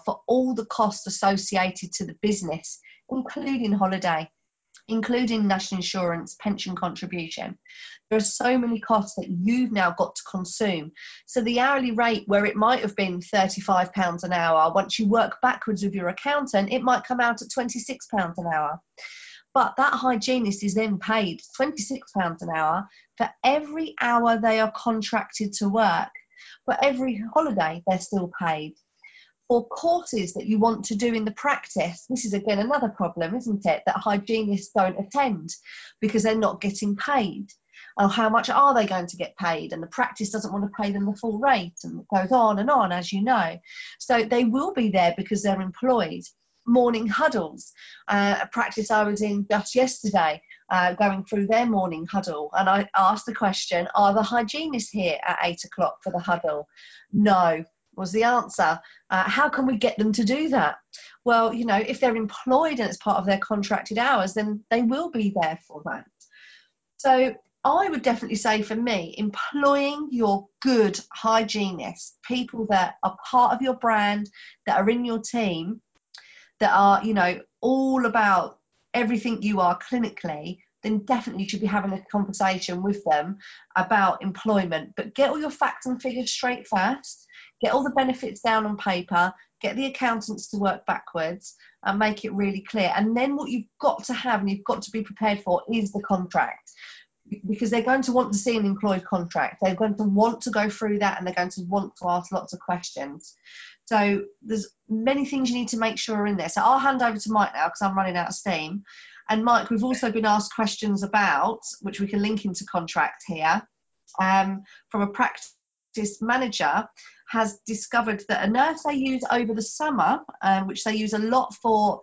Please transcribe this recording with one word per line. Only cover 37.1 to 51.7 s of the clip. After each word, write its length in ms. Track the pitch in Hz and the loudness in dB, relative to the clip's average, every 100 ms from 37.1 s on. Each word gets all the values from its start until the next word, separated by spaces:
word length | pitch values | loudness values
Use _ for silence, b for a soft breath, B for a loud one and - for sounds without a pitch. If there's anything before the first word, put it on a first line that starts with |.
| 285 196 202 202 - _ B B - | 0 0 -6 -12 -18 _ B B 2
Or 100 | 196 | 2
how 200 | 214 220 | 4 4
much 220 | 226 - | 2 2
are 240 | - 277 | 4 6
they 120 | 240 202 | 6 2
going 200 | 185 175 | -2 -4
to 100 | - | -8
get 200 | 160 - | -10 -4
paid? 340 | 175 160 - | -4 -2 -4
And 100 | 165 | -8
the 40 | 170 | -8
practice 440 | - 240 - 214 | -2 -2 -2 -6
doesn't 220 | - 214 | -6 -6
want 120 | 202 | -6
to 180 | 202 - | -6 -4
pay 80 | 202 | -4
them 140 | 202 202 | -2 -2
the 100 | 202 | -4
full 220 | 233 214 | -4 0
rate, 400 | 277 233 175 - | 2 2 -2 -12
and 160 | 170 165 | -12 -12
it 60 | - | -2
goes 160 | 196 185 | -2 4
on 280 | 254 220 202 | 4 4 2
and 100 | 233 | 2
on, 220 | 277 190 | 2 2
as 200 | 175 175 | -2 -4
you 100 | 196 | -2
know. 360 | 220 240 165 175 B B B B | 2 2 0 -6 B B B B
So 240 | - 233 | 0 2
they 220 | 220 240 | 2 2
will 300 | 240 254 339 | 2 2 0
be 160 | 392 220 | 0 2
there 240 | 185 175 170 | 4 4 2
because 260 | 185 208 | -2 -2
they're 180 | 202 190 | 0 -2
employed. 600 | 185 - 254 240 165 175 - _ _ _ - | -4 -2 0 2 0 -6 -14 _ _ _ 2
Morning 400 | 247 240 226 226 | 4 4 2 0
huddles. 640 | 196 302 233 160 185 - - B B - | 2 2 2 -4 -10 -20 -20 B B 0
Uh, 320 | 202 202 202 | 2 4 2
a 60 | - | -2
practice 420 | 240 - - 214 | -2 -4 -2 0
I 140 | 214 | 2
was 180 | 208 208 | 2 0
in 240 | 214 202 202 | 0 -2 0
just 280 | 208 - 247 | 0 2 2
yesterday, 640 | 254 - 214 190 160 156 B B B | 2 0 0 2 2 0 B B B
uh, 260 | 185 180 | 2 2
going 300 | 180 202 196 | 2 0 0
through 220 | 190 208 196 | -2 -2 2
their 180 | 220 | 2
morning 420 | 240 | 2